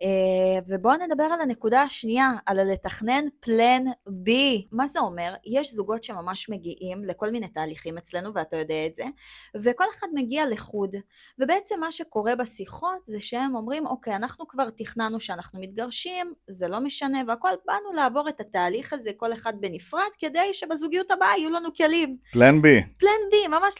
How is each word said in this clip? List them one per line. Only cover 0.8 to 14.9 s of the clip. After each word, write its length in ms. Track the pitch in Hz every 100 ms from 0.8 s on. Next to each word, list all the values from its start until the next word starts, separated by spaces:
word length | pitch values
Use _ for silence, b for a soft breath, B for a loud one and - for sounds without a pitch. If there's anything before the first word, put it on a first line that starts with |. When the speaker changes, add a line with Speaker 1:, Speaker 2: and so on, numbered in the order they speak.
| 214 302
Speaker 1:
נדבר 280 | 349 285
על 160 | 311 339
הנקודה 420 | 294 233 226 247
השנייה, 500 | 285 - 226 240 269 226 -
על 260 | 190 196
לתכנן 520 | 190 190 - 220 262 294 -
פלן 420 | - 226 233 254 262 240 -
בי. 600 | 185 185 247 277 226 190
מה 140 | 220 -
זה 140 | 349
אומר? 340 | 220 175 175 190 -
יש 260 | 254 294
זוגות 300 | 220 196 226
שממש 460 | 226 196 175 190 -
מגיעים 560 | 202 165 - 185 185
לכל 260 | 202 175 214
מיני 180 | 240 196
תהליכים 500 | - 156 156 165 165
אצלנו, 360 | - 175 190
ואתה 220 | 202 160 160
יודע 300 | 156 156 160
את 80 |
זה, 100 | 160 254 - B B B 214
וכל 280 | 220 247 392 -
אחד 80 | 381
מגיע 320 | 294 240 285 294
לחוד, 500 | 208 - 208 196 202 - b b -
ובעצם 420 | 262 381 403 392
מה 120 | 320
שקורה 440 | 320 320 220 208 240
בשיחות 720 | 233 - 190 - 339 370 294
זה 140 | 214
שהם 340 | - 240 269
אומרים, 320 | 247 220 302 302
"אוקיי, 300 | 247 - 196
אנחנו 320 | 240 - 330
כבר 220 | 254 240
תכננו 500 | 220 208